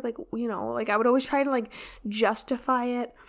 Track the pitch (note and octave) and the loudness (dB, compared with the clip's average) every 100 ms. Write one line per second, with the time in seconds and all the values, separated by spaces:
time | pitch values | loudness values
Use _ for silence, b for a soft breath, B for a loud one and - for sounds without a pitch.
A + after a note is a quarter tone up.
0 | B3 A3+ - A3+ A#3 G3 A3 A#3 A3 G#3 | -2 -6 -8 -6 -4 -4 -4 -2 0 2
1 | A#3+ C4 C4 C#4+ C#4 B3+ A3 B B B | 4 4 4 2 2 0 -2 B B B
2 | G#3 G#3+ G#3 A3 - B3+ - B3+ B3 B3 | -8 0 0 0 -2 -4 0 0 0 -2
3 | A#3 - | -6 -10